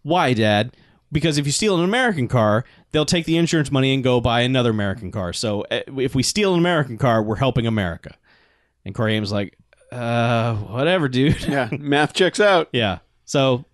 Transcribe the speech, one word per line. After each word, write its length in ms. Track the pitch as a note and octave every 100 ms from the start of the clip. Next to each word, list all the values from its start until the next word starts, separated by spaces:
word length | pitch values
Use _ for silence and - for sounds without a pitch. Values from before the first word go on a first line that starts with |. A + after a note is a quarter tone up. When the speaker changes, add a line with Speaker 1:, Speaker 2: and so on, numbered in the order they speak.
Speaker 1:
"Why, 320 | C#3+ F3 D3+
Dad?" 420 | A2+ A2 G#2 A#2 - _ _ _
"Because 260 | D3 D#3+ D3
if 80 | C#3+
you 60 |
steal 260 | C#3 G#3+ F3+
an 60 |
American 440 | F3 A#3 B3+ E3+ A#2+
car, 360 | B2+ G#2+ G#2+ - _ _
they'll 140 | D3+ D3+
take 180 | F3+ D#3+
the 100 | D#3+
insurance 320 | E3+ E3 C#3+
money 240 | C#3 C3+
and 80 | C3+
go 160 | B2+ B2
buy 200 | A#2+ A#2
another 280 | B2 C3 A#2+
American 400 | G#2+ G2+ F#2 F2+
car. 200 | G#2 F2+
So, 300 | E2 A2+ G2+ -
uh, 100 | A#2 - C3+
if 160 | B2+
we 80 | C3+
steal 300 | B2+ - G3+
an 60 | F3
American 400 | F3 E3+ B2+ A2+
car, 240 | B2+ A2+
we're 140 | A2 G#2+
helping 300 | C3+ B2 A2+
America." 480 | A2 F2+ E2+ - - _ _ _ _ _ _
And 100 | -
Corey 200 | G2 A2
Haim's 180 | A2 G#2
like, 240 | G2+ G2+ - _ _ _
"Uh, 640 | B2 A#2 A#2+ A#2 A#2 A#2 A2
whatever, 520 | F#2+ A2+ D3+ F#3 C#3+
dude." 320 | B2 C#3 -
<laughs> 80 | -
Speaker 2:
Yeah, 200 | C#3+ A#2 C#3+
math 340 | D3 C#3+ D3
checks 260 | - F#3 -
out. 280 | G#3 F#3 D#3
Speaker 1:
Yeah. 260 | B2 G#2+ E2+ - _ -
So 360 | D3 C3+ B2+ -